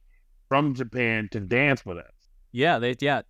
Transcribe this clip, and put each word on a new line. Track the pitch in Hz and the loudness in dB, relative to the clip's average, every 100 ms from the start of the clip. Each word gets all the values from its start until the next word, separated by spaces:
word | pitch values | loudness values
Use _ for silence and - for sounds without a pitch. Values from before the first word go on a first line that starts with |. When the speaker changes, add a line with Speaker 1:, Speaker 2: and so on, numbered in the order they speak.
| _ _ _ _ - | _ _ _ _ 0
Speaker 1:
from | 135 147 127 | 2 2 -2
Japan | 120 127 117 113 104 | -6 -2 0 0 -2
to | 110 | -6
dance | 95 120 143 135 101 | 0 2 2 0 -4
with | 85 | -12
us. | 60 _ _ _ _ | -14 _ _ _ _
Speaker 2:
Yeah, | 120 156 135 | -2 2 2
they, | 120 123 | 0 -2
yeah, | 143 135 - | -2 -2 -2